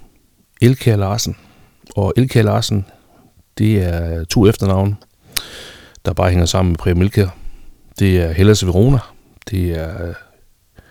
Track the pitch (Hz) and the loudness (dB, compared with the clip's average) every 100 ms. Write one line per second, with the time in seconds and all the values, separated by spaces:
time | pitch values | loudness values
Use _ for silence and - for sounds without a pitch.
0 | - _ _ _ _ - 120 131 - 104 | -10 _ _ _ _ 0 0 2 0 0
1 | 98 104 - 92 _ _ _ _ - - | 0 -4 -6 -10 _ _ _ _ -10 -4
2 | 95 - 127 120 104 107 - 104 98 _ | -2 0 0 2 0 0 -2 -4 -6 _
3 | _ _ _ _ _ - 107 107 90 85 | _ _ _ _ _ -2 0 0 0 -4
4 | 85 85 82 - 98 110 98 95 98 104 | -4 -6 -4 2 4 4 0 0 0 -4
5 | _ _ _ - - - - - - - | _ _ _ -12 -12 -14 -20 -20 -20 -10
6 | - 87 92 90 85 95 92 85 - 87 | 0 2 2 2 2 0 0 0 0 0
7 | 95 - 90 - - - - - - - | 0 0 -2 -4 -14 -14 -20 -20 -14 -2
8 | 98 92 85 82 101 104 92 87 120 135 | 0 2 0 2 4 4 2 2 2 2
9 | - - _ _ - 92 90 80 80 85 | -2 -16 _ _ -8 -6 -4 -4 -8 -10
10 | 87 85 - _ _ _ _ _ _ | -12 -12 -20 _ _ _ _ _ _